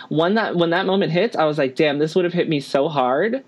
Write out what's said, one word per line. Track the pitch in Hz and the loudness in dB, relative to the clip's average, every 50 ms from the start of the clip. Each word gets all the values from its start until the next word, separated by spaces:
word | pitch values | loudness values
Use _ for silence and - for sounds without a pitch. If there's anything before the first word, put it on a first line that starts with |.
| - - | -10 -4
when | - 151 165 180 208 | 0 0 2 2 2
that, | 226 208 - 123 | 0 0 0 0
when | 175 170 165 | 0 0 2
that | 170 180 190 190 | 2 0 0 0
moment | 190 196 180 156 | 0 0 0 0
hits, | 160 175 208 233 - | 0 0 0 0 0
I | - 156 | 0 0
was | 151 151 156 | 0 0 0
like, | 139 131 131 | -2 -2 0
"Damn, | - 160 147 143 147 | 0 0 2 2 0
this | 151 156 - | -2 0 0
would | 185 175 | 0 0
have | 175 175 | 0 0
hit | 180 151 - | 0 0 0
me | 160 143 | -2 -4
so | 139 - - 139 139 165 | -4 -2 0 0 0 0
hard | 151 139 127 123 131 147 185 226 233 269 - | 0 0 0 2 2 0 0 -2 -4 -6 -8